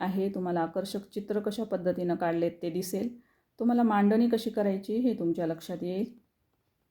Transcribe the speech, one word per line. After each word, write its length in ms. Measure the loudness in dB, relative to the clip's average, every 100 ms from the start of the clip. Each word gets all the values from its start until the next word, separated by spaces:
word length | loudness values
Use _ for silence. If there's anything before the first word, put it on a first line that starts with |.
आहे. 280 | -2 0 -2
तुम्हाला 300 | -2 -2 0
आकर्षक 500 | 0 -2 -4 -6 -6
चित्र 260 | -10 -4 -2
कशा 240 | -2 -4
पद्धतीनं 520 | -4 -2 0 0 0 0
काढलेत 360 | 0 0 0 -2
ते 80 | -6
दिसेल. 500 | -4 -4 -4 -4 -8 _ _ _ -2
तुम्हाला 240 | 2 4
मांडणी 460 | 4 6 6 6 4
कशी 200 | 2 0
करायची 460 | 0 0 0 -2 0
हे 240 | 0 2
तुमच्या 280 | 0 0 -2
लक्षात 300 | -4 -6 -6
येईल. 380 | -4 -2 -4 -8 _ _ _ _ _ _ _